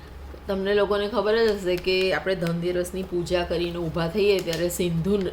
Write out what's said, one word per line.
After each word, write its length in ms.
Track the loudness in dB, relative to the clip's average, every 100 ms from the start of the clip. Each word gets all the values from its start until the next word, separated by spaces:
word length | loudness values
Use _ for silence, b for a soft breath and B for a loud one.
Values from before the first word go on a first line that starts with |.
| B -16 -16 -12 -4
તમને 280 | -2 2
લોકોને 340 | 2 4 2 0
ખબર 280 | 0 2 4
જ 140 | 4
હશે 260 | 2 0 0
કે 380 | 2 2 2
આપણે 200 | 0 0
ધનતેરસની 680 | 0 0 -2 0 -2 -2 -6
પૂજા 420 | -4 -4 0 0
કરીને 340 | 0 -2 -2 -4
ઊભા 300 | -4 -2 -2
થઈએ 300 | 2 4 2
ત્યારે 300 | 0 -2 -2
સિંદૂર, 600 | 0 0 0 0 0 0